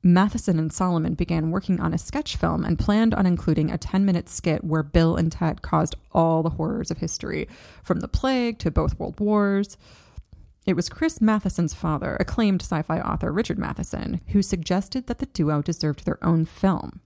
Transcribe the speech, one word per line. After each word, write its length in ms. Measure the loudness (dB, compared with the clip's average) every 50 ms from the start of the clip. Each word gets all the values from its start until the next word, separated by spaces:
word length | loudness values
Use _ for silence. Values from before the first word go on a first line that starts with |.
| 8
Matheson 560 | 8 6 8 6 2 0 -2 0 2 2 2
and 120 | 0 -2
Solomon 420 | -2 0 0 2 2 2 0 0 -2
began 360 | -2 -2 -2 0 0 0 0
working 300 | -2 -2 0 0 0 0
on 120 | 0 -2
a 60 | -2 -2
sketch 380 | -4 -4 -4 -4 -4 -4 -4
film 280 | -2 0 0 0 0 0
and 140 | 0 0 0
planned 380 | 2 2 4 4 4 2 2
on 100 | 2 2
including 420 | 2 2 2 2 0 2 2 2 0
a 100 | -2 -4
ten-minute 500 | -6 -2 0 2 2 2 2 0 -2 -4
skit 340 | -8 -2 0 0 0 0
where 220 | 0 0 0 0 0
Bill 320 | 0 0 2 2 2 2
and 160 | 2 0 -2
Ted 280 | 0 -2 -2 -2 -2 -4
caused 360 | -4 -2 0 0 0 0 -4 -8 -14 -2
all 320 | 0 2 4 4 2 2 2
the 60 | 0
horrors 420 | -2 -2 -2 -2 -2 -4 -4 -6
of 60 | -6 -6
history, 500 | -6 -6 -6 -8 -8 -6 -6 -6 -6 -8 -12 -20 -20 -20 -20 -20
from 160 | -4 -2 -2 -2
the 80 | -2
plague 540 | -2 -2 0 0 2 0 2 0 -2 -4 -2
to 100 | -4 0
both 260 | 0 2 0 0 -2
world 220 | -4 -6 -8 -4 -2
wars. 580 | 0 2 4 4 4 2 2 0 -2 -4 -8 _ -20 -20 -20 -20 -20 -20 -20 -20 -20 _ -20 -20 -20 -20 _ _ 0
It 80 | 0 0
was 140 | 2 0 -4
Chris 320 | -2 -2 -2 -2 2 2
Matheson's 540 | 2 4 4 2 0 -2 0 0 0 -2 -2
father, 420 | -4 -2 -2 -2 -2 -2 -4 -2 -2
acclaimed 420 | -2 0 2 2 2 4 2 2
sci-fi 380 | 0 -2 -2 -2 -2 -2 -2 -2
author 320 | 0 -2 -2 -2 -2 -2
Richard 260 | 0 -2 -2 -2 -2 -4
Matheson, 600 | -4 -4 -4 -6 -6 -6 -6 -6 -4 -4 -6 -6 -6 2
who 120 | 2 2
suggested 680 | 2 2 -2 -4 0 0 0 0 0 -2 -6 -8 -6 -6
that 100 | -6 -6
the 80 | -6
duo 360 | -6 _ 0 2 2 2 0
deserved 420 | 0 -2 -2 0 0 -2 -2 -2 -2
their 200 | -4 -4 0 2
own 200 | 2 4 4 2
film. 560 | 0 -2 0 2 2 2 0 -4 -10 -12 -16 _